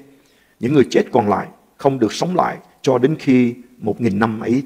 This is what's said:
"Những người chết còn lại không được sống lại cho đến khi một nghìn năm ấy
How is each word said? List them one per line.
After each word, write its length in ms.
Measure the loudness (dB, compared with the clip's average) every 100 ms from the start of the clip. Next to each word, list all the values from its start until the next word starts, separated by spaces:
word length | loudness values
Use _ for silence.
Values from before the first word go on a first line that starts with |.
| -8 _ _ _ _ _
"Những 140 | 0
người 140 | 2 4
chết 140 | 2 2
còn 180 | 0 0
lại 180 | -2 -4 -14 _ _
không 220 | -2 0
được 140 | -2
sống 220 | -2 -4 -2
lại 220 | -2 -4 -14 _
cho 160 | -2 2
đến 180 | 0 0
khi 360 | 2 2 2 -2 -12 _
một 240 | -8 -4
nghìn 180 | -2 0
năm 200 | -2 -2
ấy 240 | -2 -2